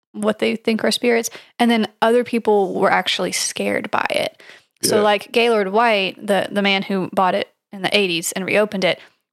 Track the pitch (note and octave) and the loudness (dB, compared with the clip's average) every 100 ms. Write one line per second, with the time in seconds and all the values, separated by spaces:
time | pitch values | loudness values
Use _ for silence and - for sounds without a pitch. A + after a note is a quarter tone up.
0 | _ G#3+ G#3 G#3 A3 A3+ - A3 A3+ - | _ -4 -2 0 -2 -2 -2 0 -2 0
1 | A#3+ A#3 A#3 - - - A#3+ A#3 G#3+ - | 0 0 -2 -10 -20 -2 2 2 0 0
2 | A3+ A#3+ A#3+ A#3 A3 G#3 F#3+ F#3 F#3+ F#3 | 2 2 2 -2 2 2 2 2 2 2
3 | F#3 - F#3 F#3+ - - G3+ G3+ G#3+ - | 0 -2 -2 -4 -6 -4 -4 -4 -2 -4
4 | - - - - - - _ _ - G#3+ | -2 -2 -4 -8 -20 -20 _ _ -2 2
5 | G#3 G#3 - A#3+ A#3 A3 F#3+ G#3 A#3+ G#3 | 2 0 -2 0 2 2 2 2 2 2
6 | F#3 - G#3 G3 - G3+ G3 G3 G3 G3 | -2 -6 -2 0 0 0 0 0 0 -4
7 | F3 - F3+ G3 - _ _ G3+ F3+ G#3 | -2 0 0 0 -4 _ _ -6 0 0
8 | G3 E3 E3+ - F#3 G3 G#3+ G3+ F#3 - | 0 -2 -6 -6 -2 0 0 0 -2 -2
9 | - _ _ | -8 _ _